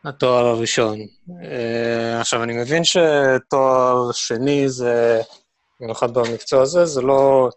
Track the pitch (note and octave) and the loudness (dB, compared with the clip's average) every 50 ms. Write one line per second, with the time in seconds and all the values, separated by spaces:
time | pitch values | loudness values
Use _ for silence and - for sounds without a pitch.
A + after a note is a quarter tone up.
0 | _ D#3 C3+ _ - B2+ B2 B2 A#2+ A#2+ A#2 A2+ A#2 A2+ - - A#2+ A2 G#2+ G#2+ | _ -14 -6 _ 0 2 2 4 4 2 2 0 -2 -2 0 0 0 0 -2 -6
1 | G#2+ G#2 _ _ _ F3 F3 F3 F3 E3 D3 B2 A#2 A#2 A#2 A#2 A#2 A#2 A#2 A#2 | -12 -16 _ _ _ -20 -20 -18 -14 -12 -8 -8 -6 -4 -4 -4 -2 -2 -2 -2
2 | A#2 A#2 A#2 A#2 A#2 - - A#2+ A#2 A#2 A#2 A#2 A#2+ B2 D3+ E3 E3+ - - F3+ | -2 -4 -4 -4 -4 -2 -2 -2 -2 -4 -4 -6 -4 -2 -2 0 0 0 2 2
3 | E3+ D#3+ D3+ C#3+ C#3 C3+ C3 B2+ - _ - C#3 C3+ C3 C3 C3 B2+ B2+ B2+ B2 | 2 4 4 2 2 2 2 0 -2 _ 0 2 2 2 4 2 2 2 2 0
4 | B2 A#2+ A#2 - - - A#2+ A2+ C3 C#3+ C#3+ C#3+ C#3 C3+ B2+ B2 B2 A#2+ A#2+ A#2 | 0 -2 -4 -6 -6 -6 -4 -4 -2 0 0 0 0 -2 -2 -2 -2 0 0 2
5 | A#2 A#2 A#2 A2+ A2+ - - _ _ _ _ _ _ _ _ _ B2+ A2+ A2+ - | 2 2 2 0 -2 -6 -12 _ _ _ _ _ _ _ _ _ -12 -12 -6 -4
6 | - A#2+ A#2 B2+ A#2+ A#2 A#2 A2 - - - C3+ C3 C3+ E3 F3+ F3 E3 D3 C3+ | -4 -2 0 -2 -2 -2 -4 -8 -6 0 2 2 2 2 2 2 2 2 0 -2
7 | B2 C3 C#3 C3+ C#3 C#3 C3+ C3+ C3 B2 - | 0 2 2 4 4 4 4 4 2 0 -2